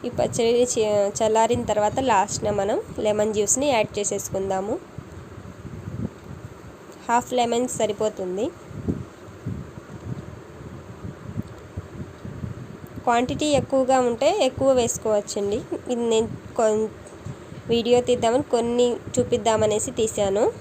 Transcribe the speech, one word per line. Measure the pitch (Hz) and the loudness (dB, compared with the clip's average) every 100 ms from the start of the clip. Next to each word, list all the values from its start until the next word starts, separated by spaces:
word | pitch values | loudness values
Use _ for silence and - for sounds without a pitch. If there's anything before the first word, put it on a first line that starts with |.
| 240 | -6
ఈ | - | 0
పచ్చడి | 233 - 226 240 240 | 0 2 4 4 4
చే-, | - 214 208 202 208 | 4 4 4 2 2
చల్లారిన | 220 220 226 240 233 | 4 4 4 2 2
తర్వాత | 240 208 208 262 | 2 2 2 4
లాస్ట్న | 208 202 - 214 208 | 4 4 0 0 2
మనం | 196 294 - - 214 | 2 0 -2 -2 0
లెమన్ | 208 214 208 | 2 2 2
జ్యూస్ని | 202 254 285 | 2 2 4
యాడ్ | 240 214 - | 4 2 0
చేసేసుకుందాము. | 202 202 - 190 196 190 196 302 - - - - - - - - - - - - - - - - - - - - - - - | -2 -2 -2 -4 0 0 0 -4 -6 -16 -14 -16 -16 -16 -16 -14 -14 -12 -10 -8 -8 -10 -16 -14 -16 -16 -18 -18 -18 -14 0
హాఫ్ | 240 240 254 | 0 2 0
లెమన్ | 233 233 247 - | 2 2 0 0
సరిపోతుంది. | 214 202 214 208 185 185 269 - - - - - - - - - - - - - - - - - - - - - - - - - - - - - - - - - - - - - - - - - - - - - | -2 0 -2 -2 -4 -2 -4 -6 -14 -8 -6 -6 -6 -16 -18 -12 -8 -8 -10 -16 -16 -14 -10 -10 -10 -16 -18 -16 -16 -16 -16 -14 -14 -14 -12 -10 -10 -14 -12 -12 -12 -14 -14 -12 -14 -10 -10 -10 -14 -16 -14 -6
క్వాంటిటీ | - 233 247 269 302 277 | 2 2 2 0 2 2
ఎక్కువగా | - 269 254 262 247 | 2 2 4 4 4
ఉంటే | 233 285 415 262 | 4 2 4 2
ఎక్కువ | 254 269 254 | 4 4 4
వేసుకోవచ్చండి. | 226 - 226 208 208 226 202 208 - - - | 2 -2 0 0 0 -4 -2 -2 -4 -8 -4
ఇది | 240 233 | -2 2
నేను | 220 226 - - - | 2 2 -4 -8 2
కొన్-, | 220 214 214 - - - - - - - - | 2 4 0 -6 -16 -14 -14 -12 -14 -14 0
వీడియో | 233 226 240 240 | 0 6 4 6
తీద్దామని | 240 226 247 294 | 2 4 2 2
కొన్ని | 240 233 240 247 220 - - | 2 2 4 4 2 -2 0
చూపిద్దామనేసి | 240 240 214 220 214 208 - 247 | 2 2 4 4 4 2 0 0
తీశాను. | 220 - 202 196 320 494 | 0 2 2 4 2 0